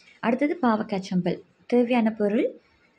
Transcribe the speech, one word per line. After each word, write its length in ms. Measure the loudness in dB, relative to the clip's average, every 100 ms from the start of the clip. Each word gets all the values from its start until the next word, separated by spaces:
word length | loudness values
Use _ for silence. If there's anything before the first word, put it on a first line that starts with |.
| -20 -6 -2
அடுத்தது 260 | 0 0 0
பாவக்காய் 440 | 0 0 -2 -6 -2
சம்பல். 280 | -2 -2 -4 -8 _ 0
தேவையான 380 | 2 2 2 0 0
பொருள் 260 | 0 2 -2 -4 _ _ _